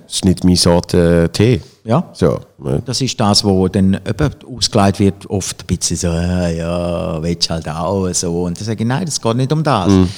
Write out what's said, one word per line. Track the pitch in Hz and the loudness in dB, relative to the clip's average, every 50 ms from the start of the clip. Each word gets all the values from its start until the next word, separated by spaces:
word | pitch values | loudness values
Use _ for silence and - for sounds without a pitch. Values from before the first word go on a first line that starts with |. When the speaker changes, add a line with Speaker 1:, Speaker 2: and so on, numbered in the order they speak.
| - | -12
Speaker 1:
es | - - | -10 -6
ist | - - | 0 2
nicht | 92 85 - - | 2 2 4 4
meine | 92 90 | 4 4
Sorte, | 87 - 92 85 87 - - - 90 85 85 85 85 85 | 4 4 4 4 4 2 2 2 2 4 4 4 4 2
äh, | 82 | 2
Tee. | - - 104 120 120 73 - - _ _ _ | 2 2 2 4 2 0 -2 -8 _ _ _
Speaker 2:
Ja. | 110 117 165 - - - | 0 0 0 0 -4 -2
Speaker 1:
So, | - 92 73 53 - - - _ - | 0 0 0 0 -2 -6 -16 _ -10
ne? | - 67 67 78 - | -6 -4 -4 -2 -2
Speaker 2:
Das | 131 117 - | -4 -4 -4
ist | 87 - - - | -4 -4 -2 0
das, | 110 101 104 - - | 0 2 2 4 4
wo | 101 95 92 95 | 4 4 4 2
dann | 90 - 101 95 95 98 | 2 2 2 2 2 2
eben | - - - 110 - 92 87 - - - - 127 | 0 -2 -6 -2 0 -2 -2 -2 -6 -14 -16 -8
ausgelegt | 107 - - - 107 98 98 95 - | -6 -6 -2 2 2 2 2 2 2
wird, | 101 98 95 - - - | 2 0 0 -2 -8 -6
oft | - 95 - - - - - | -6 -4 -4 -6 -10 -12 -4
ein | |
bisschen | - 90 - - - 87 | -4 -4 -2 -2 -4 -4
so, | 80 90 85 | -2 -2 -2
äh, | 82 85 87 87 90 90 90 87 82 82 | -2 0 0 0 0 0 0 -2 -2 -4
ja, | 82 85 87 87 87 87 85 85 85 85 82 78 80 | -4 -4 -4 -2 -2 -2 -4 -4 -4 -4 -4 -4 -4
willst | 85 85 82 - - | -4 -4 -4 -4 -4
halt | 82 82 73 | -4 -6 -6
auch | 76 76 82 85 87 101 98 92 90 85 | -6 -6 -4 -4 -2 -2 -2 -2 -2 -2
so. | - 92 87 85 87 90 | -4 -4 -2 -2 -2 -2
Und | 87 85 - | -4 -6 -6
dann | 104 | -6
sage | 113 110 98 113 | -6 -4 -2 -2
ich, | |
nein, | 117 131 165 185 | -2 -2 -2 -4
das | 151 - - | -4 -6 -2
geht | - 113 113 | -2 -2 0
nicht | 127 135 131 | 0 0 0
um | 156 160 151 | -2 -2 0
das. | 156 127 101 90 98 | 0 0 2 4 4
Speaker 1:
Mhm. | 98 95 92 90 98 | 4 4 4 2 0